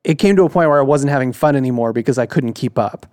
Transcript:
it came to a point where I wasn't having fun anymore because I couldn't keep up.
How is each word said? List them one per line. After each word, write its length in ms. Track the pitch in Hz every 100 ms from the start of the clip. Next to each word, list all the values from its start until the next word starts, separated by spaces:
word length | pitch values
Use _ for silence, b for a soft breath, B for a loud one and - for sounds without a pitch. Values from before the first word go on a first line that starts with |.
it 100 | - 156
came 180 | 196 196
to 80 |
a 40 | 170
point 200 | 180 160
where 100 | 147
I 40 |
wasn't 280 | 135 147 143
having 220 | 143 127
fun 240 | 120 151 143
anymore 360 | 131 120 117
because 260 | 117 113 127
I 80 | 117
couldn't 260 | - 120
keep 240 | 110 120 -
up. 280 | 104 - -